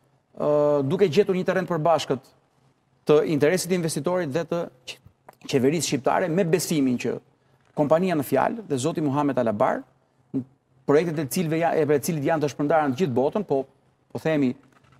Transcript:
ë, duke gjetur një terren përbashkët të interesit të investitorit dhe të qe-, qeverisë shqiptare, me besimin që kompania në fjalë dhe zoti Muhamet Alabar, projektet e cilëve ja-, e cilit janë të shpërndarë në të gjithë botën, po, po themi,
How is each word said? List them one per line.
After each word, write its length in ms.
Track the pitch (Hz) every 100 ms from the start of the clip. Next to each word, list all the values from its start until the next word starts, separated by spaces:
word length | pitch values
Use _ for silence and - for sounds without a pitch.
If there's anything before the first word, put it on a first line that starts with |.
| _ _ _
ë, 200 | - 147 147 147 147 135
duke 240 | 180 196
gjetur 240 | 151 196 185
një 80 |
terren 240 | 180 180 180
përbashkët 680 | 170 160 156 - 127 - _ _ _ _ _ _ _
të 200 | - 151 180 147
interesit 320 | 143 180 170
të 140 | 180
investitorit 500 | 160 160 147 180 165
dhe 160 | 143 165
të 200 | 170 - - -
qe-, 140 | - - _ - _
qeverisë 480 | - 139 123 160 -
shqiptare, 400 | 139 139 160 185
me 160 | 165 175
besimin 480 | 160 - 156 131 120
që 180 | 120 - - _ _ _ _
kompania 380 | - 143 160 190 160
në 60 | 127
fjalë 380 | 131 - 233 196
dhe 80 | 139
zoti 240 | 143 170
Muhamet 380 | 147 139 143 135
Alabar, 380 | 117 104 165 247 - _ _ _ _ 135 127 _ _ _
projektet 380 | - 147 175 156
e 40 | 139
cilëve 280 | 185 165 160
ja-, 80 | 165
e 260 | 135 147 143
cilit 240 | 127 160 139
janë 180 | 165
të 60 | 147
shpërndarë 360 | - 147 160 147
në 20 |
të 80 | 127
gjithë 160 | 180 120
botën, 300 | 139 214 196
po, 160 | 139 131 _ _ _ _
po 80 | 120
themi, 300 | 160 156 131 123 _ _ _